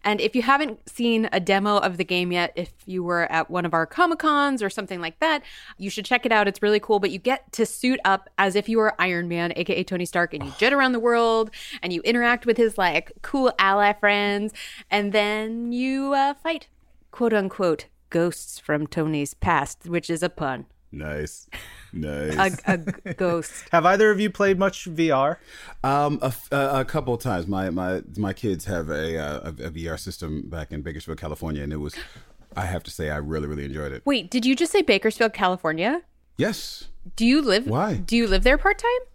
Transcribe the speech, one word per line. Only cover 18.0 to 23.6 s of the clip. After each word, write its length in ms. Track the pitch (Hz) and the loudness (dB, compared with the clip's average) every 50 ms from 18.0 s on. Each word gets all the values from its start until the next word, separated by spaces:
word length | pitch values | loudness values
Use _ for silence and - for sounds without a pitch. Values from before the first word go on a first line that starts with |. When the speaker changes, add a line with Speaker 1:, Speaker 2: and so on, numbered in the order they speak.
| _ _ | _ _
Speaker 1:
ghosts 500 | - 170 170 175 156 - - - - - | 0 2 2 2 0 -4 -12 -14 -16 -12
from 260 | _ - 151 147 156 | _ -2 -2 -2 -2
Tony's 480 | - - 170 156 156 156 147 143 143 - | -2 -2 -2 -2 0 0 -2 -2 -4 -4
past, 540 | _ - 180 165 147 143 - - _ - | _ 0 2 2 2 0 -2 -8 _ -8
which 200 | 170 170 170 - | -4 -4 -4 -2
is 140 | - 170 156 | -2 -2 -2
a 80 | 180 175 | -2 -4
pun. 380 | - - 160 135 131 120 - _ _ _ _ _ | -2 -4 -4 -4 -4 -6 -10 _ _ _ _ _
Speaker 2:
Nice. 580 | - 143 151 - - 76 76 78 - - - _ - - - - - - - - | -12 -10 -8 -6 -4 -4 -6 -6 -8 -16 -20 _ -16 -16 -16 -16 -20 -20 -20 -12
Nice. 440 | - 82 78 73 73 73 73 - 78 - 190 190 185 - - | -8 -8 -6 -6 -4 -4 -4 -2 0 0 0 0 0 -2 -2
Speaker 1:
A, 60 | - 185 | -2 -2
a 40 | |
g-, 360 | 175 156 196 185 - - 190 - | -2 -2 -8 -10 -8 -10 -12 -6
Speaker 3:
<laughs> 40 | |
Speaker 1:
ghost. 340 | - 190 175 170 170 156 - - - | -2 -2 0 0 -2 -4 -8 -14 -16